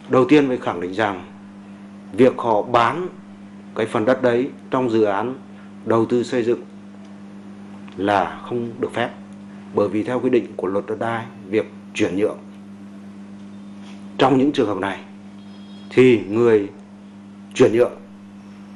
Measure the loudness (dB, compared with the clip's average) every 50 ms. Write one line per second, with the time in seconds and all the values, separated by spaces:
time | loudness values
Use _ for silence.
0 | -6 0 2 4 6 8 6 6 6 6 0 -2 -2 -4 -4 -4 -4 -4 -2 0
1 | 0 0 0 -4 -8 -14 -16 -18 -18 -18 -18 -18 -18 -18 -18 -18 -18 -18 -18 -18
2 | -16 -6 2 6 6 6 6 4 0 2 2 2 2 4 4 4 4 4 2 0
3 | -4 -8 -10 -12 -18 -20 -20 -20 -20 -20 -20 -20 -18 -10 -4 -4 -2 0 0 0
4 | 4 4 2 4 4 2 2 2 0 -2 -4 -10 -10 -4 -2 0 0 2 4 4
5 | 4 4 2 0 -2 -4 -6 -8 -12 -18 -20 -18 -18 -18 -18 -10 -4 0 2 2
6 | 2 2 2 0 0 0 -2 -2 0 0 0 -2 -2 -10 -18 -18 -18 -18 -18 -18
7 | -18 -18 -18 -18 -18 -18 -18 -18 -18 -18 -18 -18 -18 -18 -16 -16 -16 -14 -8 -2
8 | 0 2 4 2 2 0 -2 -8 -8 -6 -4 -4 -4 -6 -6 -4 -6 -4 -2 -2
9 | -2 -4 -4 -10 -16 -18 -18 -18 -18 -16 -16 -16 -14 -6 -2 0 0 0 0 -2
10 | -2 -2 -2 -2 0 2 2 2 0 0 -6 -6 -4 -2 -2 -2 -2 -4 -4 -4
11 | -4 -4 -4 -4 -6 -8 -14 -16 -10 -2 -2 -2 -2 -2 -6 -18 -18 -10 -4 -2
12 | 0 0 0 0 0 0 -2 -4 -12 -18 -18 -18 -18 -18 -18 -18 -18 -18 -18 -18
13 | -18 -18 -16 -16 -16 -16 -16 -16 -16 -16 -18 -16 -16 -16 -16 -16 -18 -18 -18 -16
14 | -16 -8 -2 2 4 4 6 4 4 4 2 2 2 0 0 -2 -4 -4 -6 -8
15 | -12 -16 -18 -20 -20 -20 -20 -18 -18 -18 -18 -18 -18 -18 -18 -18 -14 -2 4 6
16 | 8 8 8 6 4 2 2 4 6 6 6 6 4 2 -6 -14 -20 -20 -20 -20
17 | -20 -20 -20 -20 -20 -20 -20 -20 -18 -4 4 6 6 6 6 4 2 2 0 -6
18 | -16 -18 -18 -18 -18 -18 -18 -18 -18 -18 -16 -16 -16 -16 -16